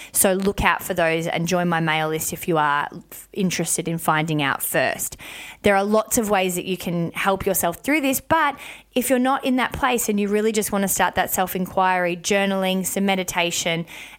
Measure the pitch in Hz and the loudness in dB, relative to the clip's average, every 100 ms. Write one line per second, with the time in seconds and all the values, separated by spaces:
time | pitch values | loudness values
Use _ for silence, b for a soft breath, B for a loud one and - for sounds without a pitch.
0 | B - 202 190 196 202 196 170 - 180 | B 0 2 2 0 2 2 2 -2 0
1 | 165 165 165 - 170 180 175 165 165 156 | 2 2 -2 -2 0 0 2 0 0 0
2 | 156 156 - 170 - 160 147 143 - 170 | 0 -2 -4 -6 0 2 2 2 -2 -10
3 | - - - - 185 - 165 - 170 165 | -16 -20 -14 -2 -2 0 -2 -2 -4 -2
4 | - 156 160 151 139 - - 165 127 - | 0 0 2 0 0 -2 -2 0 0 -2
5 | - - B B B B 202 196 202 214 | -8 -10 B B B B 2 4 4 2
6 | 220 - 208 202 185 175 - 180 - 170 | 2 -2 2 2 2 -2 -4 -6 -4 -2
7 | 165 - 196 190 196 180 - - - 302 | -4 -2 0 0 0 0 -2 -2 -2 0
8 | 269 269 - 320 294 277 B B B 262 | 0 -2 0 2 2 -2 B B B -4
9 | - 254 254 269 269 254 233 - 269 247 | 2 2 2 0 0 0 0 0 0 0
10 | - 208 202 208 220 214 202 202 196 - | 0 0 2 2 2 0 0 0 0 2
11 | 175 190 170 - 185 185 180 - 185 185 | 2 2 0 0 -2 -2 -2 2 2 2
12 | 175 175 160 202 196 190 190 190 180 196 | 0 -2 0 2 2 0 0 0 -2 -2
13 | 196 190 180 185 175 - 175 165 170 B | 0 0 -2 -2 -2 0 -2 -2 -4 B
14 | B | B